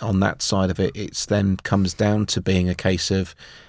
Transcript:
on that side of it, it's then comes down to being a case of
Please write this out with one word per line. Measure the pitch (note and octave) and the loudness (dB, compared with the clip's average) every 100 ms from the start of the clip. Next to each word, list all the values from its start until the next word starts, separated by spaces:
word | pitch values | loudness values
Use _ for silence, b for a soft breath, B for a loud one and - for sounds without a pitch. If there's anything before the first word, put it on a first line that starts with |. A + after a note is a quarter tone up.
on | A2 F#2+ | -2 2
that | G2 - | 2 0
side | - G2 F#2 | -2 0 0
of | F2+ | 0
it, | F#2 G#2 | -2 -2
it's | G2+ - - | -8 -6 0
then | G#2 G2 F#2 | 2 2 0
comes | - G2+ F#2+ | 0 0 0
down | - G#2+ G#2+ G#2 | 0 2 2 0
to | - | -2
being | F#2+ F#2 F2+ | 0 2 2
a | |
case | F2 F#2+ F2+ - | 0 0 0 0
of | F#2+ F2+ b b b | 0 -2 b b b